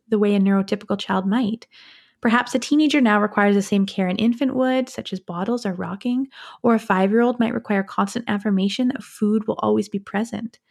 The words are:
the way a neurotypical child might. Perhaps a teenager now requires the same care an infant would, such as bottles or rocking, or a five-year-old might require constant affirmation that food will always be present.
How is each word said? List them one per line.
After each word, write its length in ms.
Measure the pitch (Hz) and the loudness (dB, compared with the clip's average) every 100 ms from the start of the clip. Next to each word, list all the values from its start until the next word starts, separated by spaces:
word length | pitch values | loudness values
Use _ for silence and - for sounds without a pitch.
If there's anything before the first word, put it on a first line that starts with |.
| - | -2
the 100 | 214 | 2
way 160 | 208 | 4
a 60 | 202 | 4
neurotypical 580 | 196 196 190 202 - 202 | 4 2 0 -4 -4 -6
child 300 | - 190 190 | -2 -2 0
might. 400 | 233 214 226 - - - - _ _ | 0 -2 -4 -12 -20 -20 -20 _ _
Perhaps 360 | 233 233 247 262 | 0 0 0 -4
a 40 | |
teenager 420 | - 294 302 294 | 0 2 4 4
now 200 | 233 208 | 4 2
requires 320 | 208 208 202 | 2 2 4
the 80 | 202 | 2
same 240 | 196 202 196 | 2 0 0
care 220 | - 185 | -2 -2
an 80 | 196 | 0
infant 400 | 226 233 269 254 | 0 0 -2 0
would, 320 | 262 262 254 | 0 0 -2
such 240 | - - | -8 -10
as 80 | 185 | -12
bottles 460 | - 175 196 240 208 | -8 -6 -4 -4 -4
or 80 | |
rocking, 560 | 180 175 196 247 247 269 - - - | -6 -8 -6 -4 -2 -4 -10 -20 -4
or 120 | 233 | 0
a 60 | 220 | 0
five-year-old 580 | 226 190 196 226 240 247 | 2 2 4 4 2 2
might 160 | 226 | -2
require 300 | 226 - 196 | -2 -2 -2
constant 400 | 196 - 202 233 233 | -2 -2 -2 -4 -4
affirmation 580 | 208 214 190 196 - 254 | -4 0 0 0 0 -2
that 160 | - | -2
food 420 | - - 208 220 214 | -10 -4 0 0 -2
will 140 | 214 | -2
always 300 | 214 214 202 | 0 0 -2
be 100 | 202 | -8
present. 580 | 196 202 233 214 233 _ _ | -6 -6 -4 -6 -10 _ _